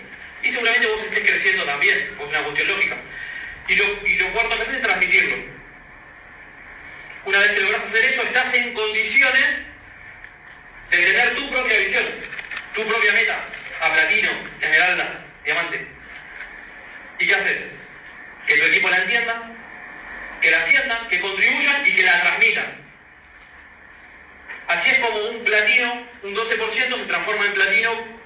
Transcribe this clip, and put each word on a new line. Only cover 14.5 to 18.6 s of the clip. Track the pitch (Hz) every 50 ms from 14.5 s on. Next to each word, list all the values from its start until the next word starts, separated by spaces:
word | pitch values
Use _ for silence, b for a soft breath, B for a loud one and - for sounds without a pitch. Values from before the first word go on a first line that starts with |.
| - -
esmeralda, | - - - - 180 180 180 - - - - - - - - - -
diamante. | 151 - - 165 160 - - - - - - - - - - - - - - - - - - - - - - - - - - - - - -
¿Y | -
qué | - -
haces? | - - - - - - - - - - - - - - - - - - - - - -
Que | - 147
tu | 151